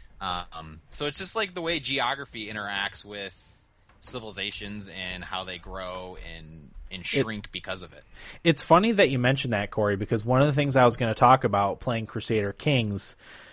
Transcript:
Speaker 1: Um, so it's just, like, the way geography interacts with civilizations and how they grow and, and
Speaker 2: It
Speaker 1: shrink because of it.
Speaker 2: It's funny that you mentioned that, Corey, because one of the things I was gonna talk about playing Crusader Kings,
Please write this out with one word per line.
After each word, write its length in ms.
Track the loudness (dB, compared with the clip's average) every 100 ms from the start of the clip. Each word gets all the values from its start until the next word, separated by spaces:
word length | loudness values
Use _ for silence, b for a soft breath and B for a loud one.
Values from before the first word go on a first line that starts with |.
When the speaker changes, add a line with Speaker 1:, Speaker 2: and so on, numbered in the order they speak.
| b -10
Speaker 1:
Um, 600 | -6 -6 -8 -14 -14 -18 -14
so 160 | -6 -6
it's 100 | -4
just, 180 | -4 -2
like, 160 | -4
the 80 | -4
way 180 | -4 -2
geography 680 | -2 -2 0 -2 -8 -10 -8
interacts 520 | -8 -6 -4 -4 -6 -12
with 280 | -10 -10 -12 -20 -20 _ _ _ _
civilizations 840 | -8 -8 -8 -6 -6 -6 -10 -10 -10
and 340 | -8 -8 -8
how 200 | -8 -8
they 140 | -8 -10
grow 600 | -12 -10 -8 -10 -10 -12 -14 -14
and, 340 | -16 -18 -18 -18 -14
and 100 | -10
Speaker 2:
It 40 | -4
Speaker 1:
shrink 460 | -2 -2 -4 -10
because 300 | -12 -8 -8
of 120 | -8
it. 100 | -16 -20 B B B
Speaker 2:
It's 200 | 2 2
funny 280 | 6 6 6
that 160 | 4 4
you 100 | 4
mentioned 340 | 2 2 0
that, 180 | -2 -2
Corey, 240 | 0 0 0
because 300 | 0 -2 2
one 160 | 4
of 60 | 6
the 60 |
things 220 | 4 4 6
I 100 | 6
was 120 | 6
gonna 160 | 0
talk 300 | 6 8 8
about 360 | 6 2 2 0
playing 280 | -2 -2 -4
Crusader 460 | -6 0 0 0
Kings, 640 | -2 2 2 2 -2 -6 -12 B B B